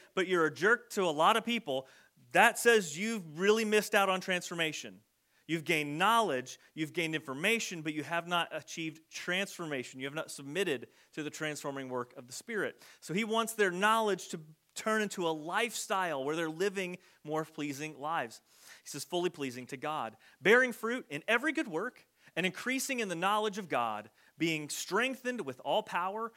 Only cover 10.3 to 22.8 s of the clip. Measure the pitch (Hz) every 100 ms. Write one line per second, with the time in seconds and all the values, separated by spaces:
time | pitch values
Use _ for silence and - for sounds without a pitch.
10.3 | - 139 165 190 127 117 _ _ - 147
11.3 | - 156 143 147 139 131 127 120 139 120
12.3 | - - 214 131 - - - - 170 226
13.3 | 226 220 - 196 175 214 226 214 185 -
14.3 | 175 156 - _ - 220 220 208 - 165
15.3 | 160 156 196 233 - - 196 180 143 135
16.3 | 160 160 160 202 196 180 180 - _ 151
17.3 | 156 156 - 147 135 156 135 147 165 120
18.3 | - _ _ - - - 143 - 175 175
19.3 | 180 135 123 123 135 151 151 113 - -
20.3 | _ 160 240 254 - 220 247 - 143 -
21.3 | 233 311 311 262 160 240 - _ _ -
22.3 | - 185 185 240 262